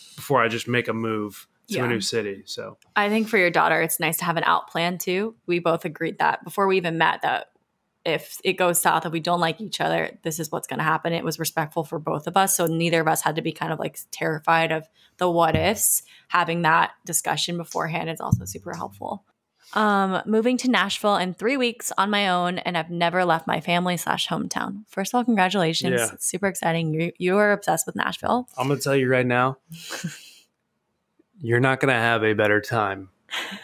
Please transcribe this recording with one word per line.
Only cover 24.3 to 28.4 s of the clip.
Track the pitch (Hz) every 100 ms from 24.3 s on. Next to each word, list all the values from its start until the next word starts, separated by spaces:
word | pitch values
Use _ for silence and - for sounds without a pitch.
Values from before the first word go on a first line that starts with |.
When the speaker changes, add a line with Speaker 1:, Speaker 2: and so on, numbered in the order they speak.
| 170 - - - 202 -
Speaker 2:
First | - 190
of | 247
all, |
congratulations. | 240 214 185 196 165 160 127 123
Speaker 1:
Yeah. | 113
Speaker 2:
It's | - -
super | 180 196
exciting. | 180 170 165 165
You, | 156 170 -
you | 180 196
are | 208
obsessed | 202 - 160 -
with |
Nashville. | - - - - 240